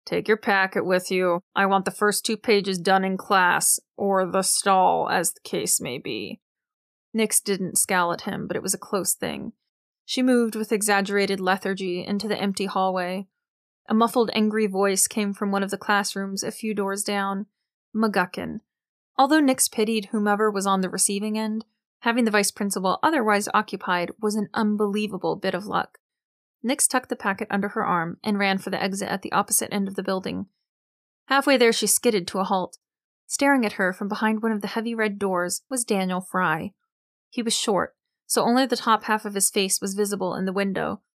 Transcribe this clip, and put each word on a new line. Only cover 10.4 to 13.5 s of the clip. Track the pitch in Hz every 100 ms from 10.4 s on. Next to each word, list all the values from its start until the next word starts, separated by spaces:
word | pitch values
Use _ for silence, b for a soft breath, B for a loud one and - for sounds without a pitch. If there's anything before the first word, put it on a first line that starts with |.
| 226 214
with | 220
exaggerated | 214 202 202 196 202 196 190
lethargy | 185 190 190 190 185 175
into | - 202 208
the | -
empty | 202 196 190
hallway. | 190 190 185 180 190 196 _ _